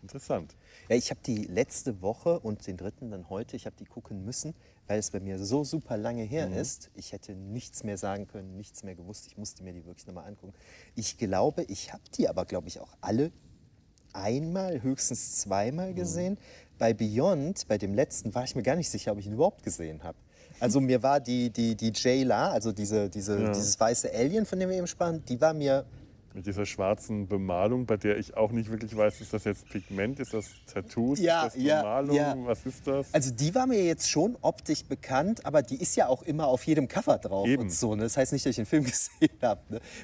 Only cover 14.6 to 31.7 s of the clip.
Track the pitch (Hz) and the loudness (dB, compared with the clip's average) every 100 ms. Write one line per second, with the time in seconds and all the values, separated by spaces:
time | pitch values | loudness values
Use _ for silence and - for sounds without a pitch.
14.6 | 190 156 123 135 - 123 - - 101 98 | -2 -2 -2 -2 -2 -2 -4 -4 0 0
15.6 | 107 156 185 180 180 170 180 202 - - | 0 -2 -6 -4 -4 -2 -2 -4 -8 -20
16.6 | - - 117 113 110 107 170 170 143 196 | -20 2 2 2 0 2 2 2 0 -4
17.6 | - 107 101 101 151 - 117 120 127 135 | -2 0 0 2 2 0 -2 -4 -4 -2
18.6 | 110 160 160 110 - 104 101 107 175 - | 0 0 -2 -4 -4 -4 -4 2 2 2
19.6 | - - 82 78 85 - _ - - - | -8 -6 -6 -8 -12 -14 _ -20 -20 -2
20.6 | 123 127 131 127 131 143 120 123 120 110 | 2 4 4 4 6 4 2 0 0 2
21.6 | 117 110 113 107 127 131 131 107 147 127 | 0 2 0 2 2 4 4 4 4 2
22.6 | 110 101 101 107 101 107 98 101 107 101 | 0 -2 0 0 0 -4 -2 0 2 0
23.6 | 101 - 113 120 - 110 131 214 202 185 | 0 4 4 2 0 2 2 2 0 0
24.6 | 185 185 175 - 175 160 - 123 160 156 | 0 -2 -4 -2 0 0 -4 2 4 4
25.6 | 143 135 131 - - - - - 92 98 | 4 2 2 -16 -20 -20 -16 -10 -6 -4
26.6 | 101 - 95 104 - 107 98 101 95 87 | -4 0 0 0 -2 -4 -2 -2 0 2
27.6 | 101 127 120 107 107 104 101 - 107 113 | 2 2 2 2 2 2 0 0 2 2
28.6 | 110 113 110 107 107 - 107 107 107 98 | -2 -6 -6 2 2 2 -6 -4 -2 -4
29.6 | - 107 - 95 107 139 131 110 101 - | -6 -10 -6 -2 -2 -2 -4 -4 -6 -14
30.6 | - - 92 - 120 143 170 165 156 127 | -10 -10 -6 -2 0 2 4 4 2 0
31.6 | 139 | 2